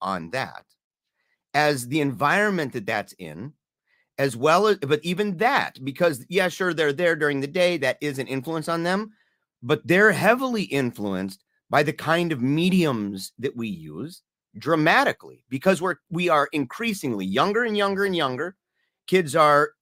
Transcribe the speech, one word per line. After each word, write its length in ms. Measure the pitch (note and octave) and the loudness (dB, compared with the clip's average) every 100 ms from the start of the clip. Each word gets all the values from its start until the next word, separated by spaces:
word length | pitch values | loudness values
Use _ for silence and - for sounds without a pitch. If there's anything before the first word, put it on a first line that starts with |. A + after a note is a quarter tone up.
on 300 | F#2 F#2+ E2 | -6 -6 -6
that 340 | C3 G#2+ - _ _ _ _ _ _ _ _ _ | -8 -8 -12 _ _ _ _ _ _ _ _ _
as 340 | C#3+ D3+ C#3 A#2+ | 2 2 0 -2
the 120 | D3+ | -2
environment 720 | C#3 A#2 C#3+ F#3 G#3 F#3 C#3 | -2 0 0 2 0 0 -4
that 140 | B2 G2 | -6 -4
that's 260 | A2 G2 | -4 -6
in, 380 | - E2+ D#2 C3 - _ _ _ _ _ - | -12 -14 -12 -14 -16 _ _ _ _ _ -4
as 180 | C#3 A#2 | -4 2
well 320 | D3 F3 G#3+ | 4 4 4
as, 80 | G3 | 0
but 220 | C3+ D3+ | 0 -2
even 340 | E3 F3+ G#3 E3 | -2 -4 -4 0
that, 440 | A#3 C#4 - - | 0 0 -2 -6
because, 400 | C3 C3+ F3 B2 - | -10 0 0 0 -4
yeah, 200 | F3+ F3+ | 0 0
sure, 240 | - F#3 | 0 -4
they're 200 | D#3+ D3+ | 0 0
there 240 | C#3 F3 D#3+ | 2 0 2
during 240 | D3 C#3 | 0 0
the 60 | C#3 | -4
day, 300 | F3+ F3+ F3 | 0 0 2
that 200 | C3 B2 | -2 -2
is 180 | D3 C3+ | -4 -4
an 100 | A2 | -4
influence 400 | C3+ C3 D#3+ D#3 | -6 -4 -6 -4
on 140 | E3+ | -2
them, 280 | E3+ F#3+ A3 _ _ _ _ _ | 0 -2 -4 _ _ _ _ _
but 240 | B2 D3+ - | -2 -2 2
they're 260 | F3+ G#3+ | 6 6
heavily 500 | D3 E3 B3+ C4 A3+ | 4 2 2 0 -2
influenced 800 | F3 C#3 B2 A#2 G#2 F#2 F#2+ F#2+ _ _ _ | -2 -2 -2 -4 -4 -4 -6 -10 _ _ _
by 140 | C3 | 0
the 100 | D#3 | 2
kind 400 | - D3 E3 F3 | -2 0 0 0
of 100 | C#3+ | 0
mediums 880 | B2+ D3+ F#3 F#3+ D#3+ A#2 G2+ G2 - - | 0 2 4 4 2 0 -4 -6 -12 -8
that 180 | B2 A#2+ | -8 -6
we 120 | A2+ | -8
use 540 | F2 D#2 D#2 C#3+ F3+ _ _ _ - | -8 -10 -12 -12 -14 _ _ _ -10
dramatically, 840 | C#3 E3 D#3 A3 C4+ - - - _ | -2 2 4 4 2 -2 -12 -20 _
because 320 | C3+ F#3+ F3 | -2 0 2
we're, 160 | F3+ E3+ _ | -2 -6 _
we 180 | E3+ F3 | -2 2
are 200 | D#3 C#3+ | 2 2
increasingly 720 | D#3 B2+ - A#3 G3 C#3+ G#2+ | -2 -4 -4 -6 -4 -4 -4
younger 400 | F#2+ G#2+ F3 G#3 | -2 0 2 2
and 120 | A#3+ G#3 | 0 0
younger 280 | G3+ G3 | 0 0
and 120 | G3 F3 | -2 0
younger. 400 | C#3 B2+ E3+ - _ _ _ _ - | -2 -2 -8 -10 _ _ _ _ 0
Kids 300 | F#3 D#3 D#3 | 0 2 4
are 340 | D3+ D3 D3+ _ | 6 6 2 _